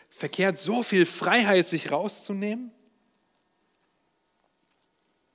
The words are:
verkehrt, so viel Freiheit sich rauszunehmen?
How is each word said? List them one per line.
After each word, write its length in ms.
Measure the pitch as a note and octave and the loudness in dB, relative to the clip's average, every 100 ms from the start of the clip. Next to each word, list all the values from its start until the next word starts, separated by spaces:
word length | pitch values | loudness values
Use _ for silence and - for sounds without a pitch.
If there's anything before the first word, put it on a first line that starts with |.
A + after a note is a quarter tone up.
| _ | _
verkehrt, 480 | - D3 - F#3+ F3+ | -10 -8 0 0 0
so 240 | D#3+ A#3 | -2 -2
viel 240 | A#3 G3 E3+ | 0 2 2
Freiheit 580 | - F3+ A3+ G#3 F#3+ E3 | 0 2 2 6 4 4
sich 260 | D#3+ - | -2 -2
rauszunehmen? 800 | C#3 G3+ - - G3 G#3 A3+ B3 - _ _ _ _ _ _ _ _ _ _ _ _ _ _ _ _ _ _ _ _ _ _ _ _ _ | -2 -2 -6 -8 -6 -4 -6 -10 -18 _ _ _ _ _ _ _ _ _ _ _ _ _ _ _ _ _ _ _ _ _ _ _ _ _